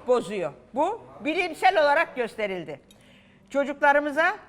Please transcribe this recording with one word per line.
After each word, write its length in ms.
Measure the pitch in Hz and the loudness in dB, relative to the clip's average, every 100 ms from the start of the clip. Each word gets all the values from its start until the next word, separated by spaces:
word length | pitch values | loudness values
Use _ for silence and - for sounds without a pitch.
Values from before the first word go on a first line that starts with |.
| - | 0
bozuyor. 460 | 247 175 208 156 139 - | 0 0 -6 -6 -8 -8
Bu 280 | 240 339 453 - - | -2 -2 -2 -12 -8
bilimsel 600 | 220 330 359 302 370 370 | -4 -4 -4 0 2 4
olarak 340 | 294 285 330 254 | 4 2 0 -4
gösterildi. 640 | 226 - 208 185 156 143 _ - - - _ _ _ | -8 -4 -6 -6 -8 -14 _ -20 -20 -20 _ _ _
Çocuklarımıza 840 | 277 277 285 294 285 294 277 349 415 | -2 -2 2 4 4 2 0 0 0